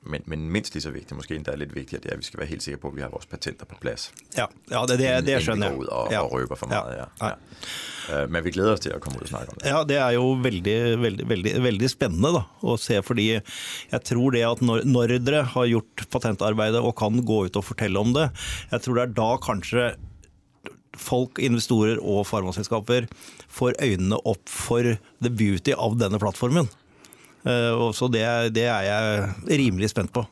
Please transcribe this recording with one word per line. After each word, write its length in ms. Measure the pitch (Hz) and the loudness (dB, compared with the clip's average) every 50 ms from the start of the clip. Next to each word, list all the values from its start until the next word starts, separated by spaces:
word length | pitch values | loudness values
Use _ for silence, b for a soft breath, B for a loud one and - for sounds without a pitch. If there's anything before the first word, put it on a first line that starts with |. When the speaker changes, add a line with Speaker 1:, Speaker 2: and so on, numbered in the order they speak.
| - | -10
Speaker 1:
men, 200 | - 76 71 - | -8 -8 -8 -8
men 220 | - 80 78 78 80 | -8 -8 -6 -4 -2
minst 240 | 85 101 - - - | -2 -2 -4 -4 -8
lige 80 | 78 71 | -8 -8
så 80 | 78 | -8
viktig, 260 | 76 - - - 71 | -10 -10 -12 -12 -14
måske 200 | 71 71 - 80 | -14 -10 -8 -8
endda 180 | 78 76 73 71 | -8 -6 -6 -6
litt 180 | 71 73 71 73 | -6 -8 -8 -8
viktigere, 280 | 71 67 64 - - - | -10 -10 -10 -12 -10 -8
det 80 | - | -8
er, 40 | - | -10
at 40 | - | -8
vi 100 | - - | -10 -12
skal 120 | - - | -10 -10
være 80 | - 76 | -8 -8
helt 140 | 80 - - | -8 -10 -8
sikre 160 | - 71 69 | -10 -10 -8
på, 100 | - 71 | -10 -10
at 80 | 71 | -8
vi 40 | 71 69 | -8 -10
har 40 | 65 | -8
vores 160 | - - - | -10 -12 -14
patenter 380 | _ - - - - - - - | _ -12 -10 -10 -10 -10 -12 -16
på 100 | _ - - | _ -18 -10
plads. 300 | - 64 - - - - - - - _ - | -8 -8 -8 -8 -12 -14 -16 -20 -20 _ -6
Speaker 2:
Ja, 100 | - 117 - - - _ - | -4 -4 -4 -8 -16 _ -4
ja, 120 | 123 120 117 | -2 -2 0
det, 120 | 127 127 123 | 2 2 2
det, 0 | |
det 80 | 131 | 2
Speaker 1:
Innen, 220 | 131 127 127 - 139 | 2 2 2 2 2
innen 100 | 135 131 | 0 2
vi 60 | 80 | 0
Speaker 2:
skjønner 200 | 78 113 104 101 | 0 0 0 0
jeg. 100 | 95 71 | -2 -2
Speaker 1:
går 60 | 67 65 | -4 -6
ut 60 | - | -4
og, 240 | - 62 58 - 113 | -4 -4 -2 0 0
Speaker 2:
Ja. 80 | 104 82 | 0 0
Speaker 1:
og 100 | 58 60 | -2 -2
røper 220 | 64 64 62 67 | -2 -4 -4 -6
for 120 | - - 62 - | -8 -6 -4 -4
Speaker 2:
Ja. 100 | 104 - | -4 -4
Speaker 1:
mye, 120 | 62 60 | -4 -8
ja. 100 | 60 64 - _ - | -10 -12 -14 _ -6
Speaker 2:
Nei. 100 | 113 107 | -6 -6
Speaker 1:
Ja. 920 | - - - - - - - - - - - - - - - - 78 71 71 | -6 -8 -14 -20 -20 -18 -14 -12 -12 -12 -12 -12 -12 -14 -10 -6 -4 -4 -2
Eh, 60 | 67 | -2
men 140 | 80 85 80 | -2 -2 -2
vi 60 | 90 | -2
gleder 220 | 76 92 95 110 107 | 0 2 2 2 2
oss 80 | - | 2
til 120 | - - - | -2 -6 -6
å 40 | - | -6
komme 180 | - - 65 62 | -6 -6 -8 -6
ut 40 | - | -8
og 60 | - | -8
snakke 220 | - 55 - - | -8 -8 -8 -10
om 60 | - - | -12 -6
det. 80 | - | -2
Speaker 2:
Ja, 140 | 139 139 156 156 | 0 2 2 2
det 120 | 143 139 143 | 4 4 4
er 140 | 135 123 120 | 4 4 4
jo 120 | 120 123 131 135 | 4 4 4 2
veldig, 420 | 131 123 127 110 90 87 101 107 113 120 120 117 117 120 | 2 2 0 0 0 0 2 2 2 4 2 2 2 2
veldig, 260 | 113 98 - - 117 | 0 0 -2 -2 0
veldig, 260 | 113 95 90 104 - 117 123 | 0 0 0 0 0 2 2
veldig 260 | 127 110 98 117 131 | 2 2 2 2 0
spennende 420 | - - 143 117 82 85 107 151 175 | 2 0 0 0 2 2 2 2 2
da, 60 | 151 95 - - - - | 0 -2 -4 -10 -6 -2
å 140 | 117 117 113 | -2 0 0
se, 220 | - - 117 101 98 | 0 0 0 0 2
fordi 260 | - 120 117 107 110 113 | 0 0 2 2 2 2
jeg 680 | 107 107 - - - - - - - - - - - - | 0 -2 -6 -12 -12 -10 -10 -10 -12 -8 -6 -6 -6 -2
tror 260 | - 123 117 123 135 127 | -2 0 2 2 4 4
det 120 | 117 117 | 4 2
at 140 | 117 120 - 127 | 2 2 2 2
når, 220 | 120 113 110 - | 2 2 2 4
når 320 | 139 131 123 120 117 120 123 | 4 4 4 4 4 2 2
dere 240 | 123 135 147 151 143 | 2 2 2 2 2
har 240 | 123 - 127 123 | 0 0 2 2
gjort 380 | 120 117 113 107 _ _ - - - | 4 4 2 0 _ _ -14 -14 -4
patentarbeidet 680 | - 127 - 117 104 - 98 107 107 110 110 110 110 117 | -6 -2 0 0 0 0 0 0 2 2 2 2 2 2
og 140 | 120 120 117 | 2 0 0
kan 220 | - 113 104 110 123 123 | 0 0 2 2 2 2
gå 160 | 110 110 107 98 | 2 2 2 2
ut 100 | 92 - | 0 -2
og 80 | 104 101 | -4 -4
fortelle 340 | - 113 - 107 101 92 98 | -4 -4 -2 -2 0 0 2
om 140 | 104 117 123 | 2 2 2
det, 140 | 143 160 139 B B B B B B B B | 2 2 0 B B B B B B B B
jeg 120 | - 117 - | -6 -4 -2
tror 120 | - 123 | 0 2
det 80 | 117 123 | 2 2
er 140 | 127 107 | 0 0
da 140 | 120 113 110 120 131 - | 0 2 2 2 0 0
kanskje 460 | - 113 98 85 - - 120 120 117 - - - - - - - - _ _ _ _ _ _ _ - - - _ _ - | -2 -4 -4 -4 -2 0 0 0 0 -2 -6 -14 -18 -18 -20 -20 -20 _ _ _ _ _ _ _ -20 -20 -20 _ _ -16
folk, 440 | - - - 139 123 127 123 - - | -12 -4 0 0 0 0 -2 -2 -2
investorer 600 | - 135 120 117 110 - 123 110 107 107 113 107 | 0 2 2 0 2 2 4 4 4 4 2 0
og 220 | - 98 101 101 101 | 0 0 0 0 0
farmaselskaper 800 | - - 107 95 92 90 - 104 - 117 110 104 110 123 127 120 113 B B B B B B B B | 0 -2 -2 -2 -2 -4 -6 -4 -2 -2 -4 0 2 2 2 2 -2 B B B B B B B B
får 260 | - - 127 123 - - 143 | -4 0 0 0 0 2 0
øynene 340 | 131 101 87 92 92 107 - - | 0 2 2 2 2 2 0 0
opp 240 | - 107 - _ - | -2 -2 -2 _ -12
for 340 | - - - - 117 117 120 120 113 107 B B B B | -10 -8 -2 0 2 2 4 2 2 0 B B B B
the 100 | 120 120 | -2 -2
beauty 440 | 123 110 110 101 98 90 - - 139 | 2 2 2 2 2 2 2 0 0
av 220 | - - - 107 120 | 2 2 0 2 2
denne 200 | 113 98 101 104 | 2 2 2 0
plattformen. 520 | 101 104 92 - - 123 143 175 156 107 - _ _ B B B B B B B B B B B - | 0 -2 0 0 0 2 4 4 2 2 -2 _ _ B B B B B B B B B B B -2
Eh, 280 | 127 123 120 117 117 117 | 0 2 2 2 2 2
og 180 | 117 120 117 107 | 2 2 0 2
så 140 | - 123 127 | 0 0 2
det, 140 | 120 113 110 117 120 117 117 117 110 | 2 2 2 2 2 2 2 2 2
det 100 | 110 117 | 2 2
er 220 | 120 117 104 95 | 2 2 2 2
jeg 720 | 98 104 107 113 107 107 104 101 98 95 - - - 160 147 | 2 2 2 2 2 2 0 0 -2 -4 -8 -2 0 2 4
rimelig 300 | 139 123 95 90 101 107 - | 4 4 4 2 0 0 0
spent 200 | - 95 - - | 0 -2 0 -2
på. 120 | 123 117 - | -4 -4 -4